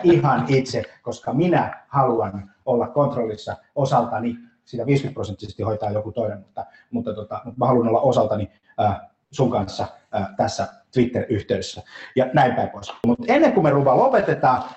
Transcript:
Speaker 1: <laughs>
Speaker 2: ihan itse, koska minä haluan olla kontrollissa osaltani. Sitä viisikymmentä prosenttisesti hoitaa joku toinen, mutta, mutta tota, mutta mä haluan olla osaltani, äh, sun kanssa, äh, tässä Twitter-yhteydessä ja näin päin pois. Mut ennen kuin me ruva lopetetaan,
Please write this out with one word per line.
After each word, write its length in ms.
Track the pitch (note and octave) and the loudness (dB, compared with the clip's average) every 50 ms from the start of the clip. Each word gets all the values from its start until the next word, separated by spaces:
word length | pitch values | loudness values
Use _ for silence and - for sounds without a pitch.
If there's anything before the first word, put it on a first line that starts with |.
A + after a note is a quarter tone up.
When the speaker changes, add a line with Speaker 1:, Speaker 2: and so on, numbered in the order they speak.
| - | 6
Speaker 1:
<laughs> 80 | E3+ E3+ | 6 6
Speaker 2:
ihan 320 | C#3+ C3+ C#3+ C3 A#2+ A#2+ A#2+ | 6 6 4 2 2 2 2
itse, 360 | C3+ C3 C3 - - A2+ G#2 - - - | 2 2 2 0 -4 -6 -6 -6 -12 -14
koska 320 | - - - - - - A2+ | -10 -10 -10 -8 -6 -4 0
minä 500 | C#3+ F3 F3+ D#3+ C#3+ - - - - - _ | 0 2 4 4 2 2 0 -6 -12 -12 _
haluan 640 | - C#3 C3+ B2+ A2+ A2+ G#2 G2 G2 G2+ G2 - _ _ - | 0 0 2 2 2 0 0 -2 -4 -8 -12 -14 _ _ -2
olla 220 | - A#2+ A#2 A#2 - | 0 0 0 0 0
kontrollissa 680 | - D3 C#3+ C3+ - B2+ A2+ A2 G#2+ - - G#2+ G2 - _ _ - | 0 0 0 2 0 -2 -4 -4 -6 -8 -8 -10 -10 -10 _ _ -4
osaltani. 600 | C#3+ C3+ - C#3 B2 - - - B2+ A#2+ A#2+ A#2 - - - _ _ _ | -2 0 2 2 2 0 0 -4 -4 -4 -4 -6 -6 -10 -20 _ _ _
Sitä 200 | _ - A#2 A2+ | _ -8 -6 0
viisikymmentä 280 | C3+ C#3 C3+ - - - | 0 0 0 0 -4 -8
prosenttisesti 480 | - G2 G2+ G2 - G#2 G2 - - G2+ | -8 -8 -8 -8 -10 -12 -14 -10 -6 -4
hoitaa 280 | F#2 F2+ - - - | -4 -4 -4 -4 -4
joku 200 | G#2 G#2+ - G#2+ | -4 -4 -6 -6
toinen, 260 | - A#2 A#2 G#2+ G2 G2 | -6 -4 -4 -4 -6 -8
mutta, 280 | - _ - F#2 F#2 - _ - _ _ | -14 _ -14 -14 -14 -14 _ -20 _ _
mutta 220 | A#2+ A#2+ - A2 G2+ | -6 -6 -6 -6 -8
tota, 280 | G#2 G#2 - G#2 F#2+ - | -10 -10 -10 -12 -12 -12
mutta 140 | A#2 - B2+ | -12 -8 -4
mä 60 | A#2+ C3 | 0 0
haluan 200 | B2 A#2+ A#2 A2+ | 2 2 2 2
olla 140 | A2 - | 2 2
osaltani, 500 | - C3 A#2+ A#2+ G#2+ G2+ G#2+ G2 F#2+ - _ _ _ _ _ - | 2 2 2 2 2 0 0 -4 -4 -6 _ _ _ _ _ 0
äh, 220 | - G#2 F#2+ - - - _ _ _ _ | 0 0 0 -2 -8 -16 _ _ _ _
sun 200 | - - C3+ A#2 | -2 0 0 0
kanssa, 360 | A2 G#2 G2 F#2+ - - - - - - _ _ - | 0 -2 -2 -4 -6 -8 -8 -8 -10 -16 _ _ -6
äh, 120 | G2+ G2 F#2+ - - | -4 -4 -4 -2 -2
tässä 300 | G#2+ G#2 - - F#2 - - - _ _ - | -2 -2 -2 -4 -6 -8 -8 -16 _ _ 0
Twitter-yhteydessä 880 | C3 A#2 - - F#2+ - - A#2 G2 - - G2 F#2+ F#2+ - - - - - - - - - - | 2 2 2 0 -4 -2 -2 -2 -2 -2 -2 -2 -4 -4 -6 -10 -14 -16 -18 -18 -20 -14 -4 0
ja 140 | B2 B2 - - | 0 0 2 4
näin 220 | D3+ - B2 - | 4 4 4 2
päin 140 | - - - | 0 -2 -4
pois. 240 | - - - - - - - A#3 | -6 -10 -14 -14 -10 -4 0 0
Mut 120 | A#3+ - - A#3 | 0 0 2 2
ennen 260 | B3+ D4 D#4+ B3+ - | 4 4 4 4 4
kuin 100 | G3+ D#3+ | 4 4
me 60 | D3 | 4
ruva 280 | C3+ C#3+ C3+ C3+ B2 - | 4 4 4 4 4 4
lopetetaan, 680 | - C4+ B3+ G#3 - E3 D3 - - C3 B2 B2 - - - | 4 4 4 2 2 2 0 2 2 2 2 2 0 -6 -12